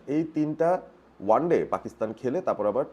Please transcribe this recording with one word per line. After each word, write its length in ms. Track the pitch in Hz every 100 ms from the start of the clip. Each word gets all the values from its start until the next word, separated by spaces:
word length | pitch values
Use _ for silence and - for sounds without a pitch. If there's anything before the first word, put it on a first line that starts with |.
| -
এই 160 | 151
তিনটা 580 | 160 156 151 151 165 180 - - - - 98
ওয়ানডে 380 | 120 170 120 76
পাকিস্তান 440 | 95 110 - 110
খেলে 280 | 107 123 170
তারপর 240 | 175 101 104
আবার 200 | 117 151